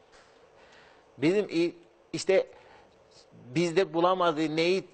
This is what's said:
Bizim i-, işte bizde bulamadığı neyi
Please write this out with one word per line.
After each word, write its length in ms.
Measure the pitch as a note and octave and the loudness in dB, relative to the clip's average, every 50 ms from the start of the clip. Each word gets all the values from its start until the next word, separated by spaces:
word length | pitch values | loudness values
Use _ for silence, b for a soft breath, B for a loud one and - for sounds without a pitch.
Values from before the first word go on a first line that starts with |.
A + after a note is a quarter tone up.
| _ B B B B B B B B B B B B B B B B B B B B B _ - | _ B B B B B B B B B B B B B B B B B B B B B _ -2
Bizim 300 | B2+ D#3+ F#3+ G#3 G3 - | 0 2 2 2 0 -2
i-, 240 | C3+ E3 E3+ E3+ - - - _ _ _ _ _ | -2 -2 -2 -2 -4 -8 -18 _ _ _ _ _
işte 340 | - D3+ - - F#3+ F#3+ - - B B B B B B B B _ _ _ _ - - - _ | -10 -6 0 2 2 2 2 0 B B B B B B B B _ _ _ _ -20 -20 -20 _
bizde 640 | - - - A#2+ B2 D#3 F3 E3+ D#3+ - F#3+ D#3 D#3 | -20 -20 -16 -6 -4 -2 -2 0 0 0 -2 0 0
bulamadığı 640 | E3 E3+ F3+ F#3+ F#3 F3+ E3+ D#3 D3 D#3+ D#3 D3+ | 0 2 2 2 2 0 0 0 0 -2 -2 -2
neyi 280 | D#3+ E3 F3 F#3+ F#3+ - - | 0 0 0 0 -2 -4 -8